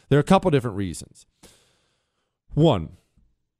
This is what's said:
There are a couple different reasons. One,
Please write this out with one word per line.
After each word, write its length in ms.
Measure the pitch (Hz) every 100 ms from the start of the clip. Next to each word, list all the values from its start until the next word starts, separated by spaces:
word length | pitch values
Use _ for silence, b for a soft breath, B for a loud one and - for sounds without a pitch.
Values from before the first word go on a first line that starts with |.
| b
There 80 | 139
are 40 |
a 20 |
couple 260 | 143 190 185
different 260 | 139 117 98
reasons. 480 | 95 76 - _ _ _ b b b b b b b b b b _
One, 440 | - 160 104 78 - _ _ _ _ _